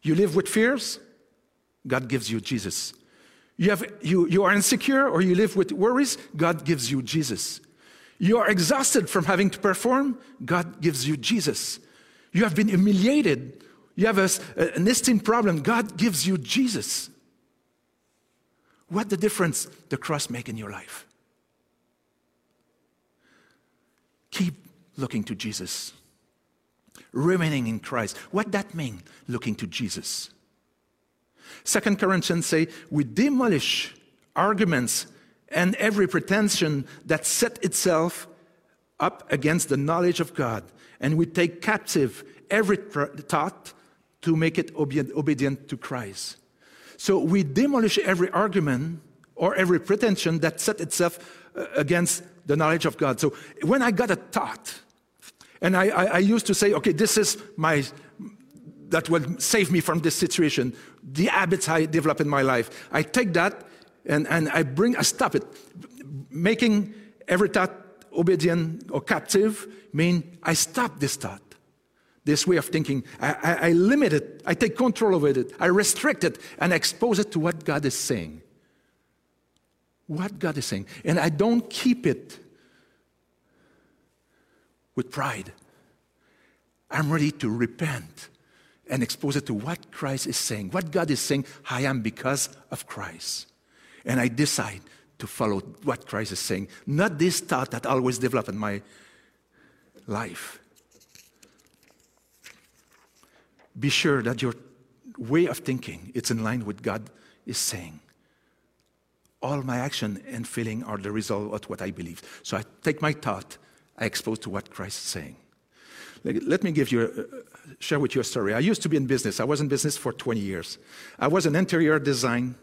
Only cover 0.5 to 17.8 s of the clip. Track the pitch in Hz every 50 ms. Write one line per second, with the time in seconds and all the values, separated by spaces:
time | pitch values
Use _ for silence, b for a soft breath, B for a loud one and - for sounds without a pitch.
0.5 | - 220 220 240 277 254 - - - - - - _ _ _ _ _ _ _ _
1.5 | _ _ _ _ _ _ _ - 123 131 131 117 131 127 110 101 113 110 104 -
2.5 | 135 113 101 95 - - - - - b b b b b b b b b b b
3.5 | b - 170 196 208 170 208 - - - - 151 180 185 175 156 165 190 196 180
4.5 | 202 208 - - 262 214 - - 269 269 277 269 - 165 185 185 180 175 220 214
5.5 | 214 196 180 - - 185 185 226 247 262 285 247 - B B B B 156 165 170
6.5 | 175 160 160 139 170 139 120 117 143 135 127 117 - 160 151 123 107 85 - -
7.5 | - - - b b b b b b b b b b b 175 185 220 240 208 -
8.5 | 214 180 170 151 277 269 269 - - 254 190 - - 196 160 156 196 175 202 190
9.5 | - - - 202 185 - - 233 254 262 277 277 240 B B B B B - -
10.5 | 165 175 170 170 - - 147 170 151 131 123 143 156 143 110 - 233 220 156 147
11.5 | 110 - - - - - b b b b b b b b b b b 175 233 214
12.5 | 156 170 214 214 196 175 190 208 202 185 185 233 285 302 277 180 143 127 131 127
13.5 | - B B B B B B B B - 190 220 226 190 190 185 - - B B
14.5 | B - 165 185 - 165 175 208 254 - - 254 240 202 - - 226 240 226 202
15.5 | 175 156 139 214 233 226 220 214 - 165 202 233 180 143 143 180 190 175 127 -
16.5 | - 247 269 247 208 123 98 - - - - - - _ _ _ _ _ _ _
17.5 | _ _ _ _ _ _